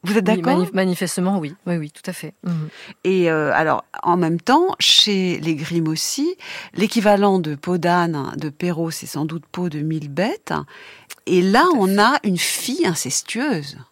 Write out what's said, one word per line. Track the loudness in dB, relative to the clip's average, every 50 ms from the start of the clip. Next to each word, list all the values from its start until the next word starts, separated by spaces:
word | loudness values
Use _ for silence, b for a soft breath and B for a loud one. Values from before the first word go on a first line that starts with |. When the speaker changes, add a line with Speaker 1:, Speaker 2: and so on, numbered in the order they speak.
Speaker 1:
Vous | -2 0 0
êtes | 2 4 2
Speaker 2:
Oui, | 2
Speaker 1:
d'accord ? | 2 2 2 2 2
Speaker 2:
manif-, | 0 0 0
manifestement, | 0 0 0 0 -2 -2 -4 -2 0 0 0 0 0
oui. | -2 -6 -10 _ _
Oui, | -4 -4
oui, | -4 -4 -8
tout | _ -12 -12 -12
à |
fait. | -10 -10 -14 -14 _ _ -6
Mhm. | -4 -4 -4 -4 -6 B B B B B _ 0
Speaker 1:
Et, | 2 2 4 4 4
euh, | 2 2 2 2 2
alors, | 2 2 2 0 0 -2 _ -14 -4
en | 0 0 2
même | 2 2 0 0 -2
temps, | _ 4 4 4 4 2 0 0
chez | 2 4 4 4 4 2 2 0 0 0 -2 -2
les | -2 -2 -2
Grimm | -2 -4 -2 -2 0 0 0
aussi, | -2 -4 -4 -4 -2 -2 -2 -2 -2 B B B B B B B -2
l'équivalent | -2 -2 0 0 2 4 4 4 6 6 4 4 2
de | 0 -2 -6
peau | -6 -4 -2 -2 0
d'âne | 2 2 2 4 2 0 -2 -4 -6 -6 -8
de | -6 -8 -8
Perrault, | -6 _ -4 -4 -2 -2 -4 -4
c'est | -6 -8 -12
sans | -8 -6 -6 -4
doute | -4 -6 -10 -10 _
peau | -8 -6 -6 -4
de | -4 -4
mille | -4 -4 -4 -4 -6 -6
bêtes. | -4 -2 -2 -2 -2 -6 _ -6 -6 -6 -6 B B B B B B B B B B _ _
Et | 2 2 4
là, | 4 4 4 4 4 4
Speaker 2:
Tout | 4
à | 4
Speaker 1:
on | 2
Speaker 2:
fait. | 2 4 4
Speaker 1:
a | 4 4 4 2 0
une | 0 0 0
fille | -2 -4 -4 -4 -6 -6 -2 0 0
incestueuse | 0 0 -2 -4 -4 -4 -4 -6 -6 -6 -4 -2 -2 -2 -2 -4 -8 -14 -16 -20 _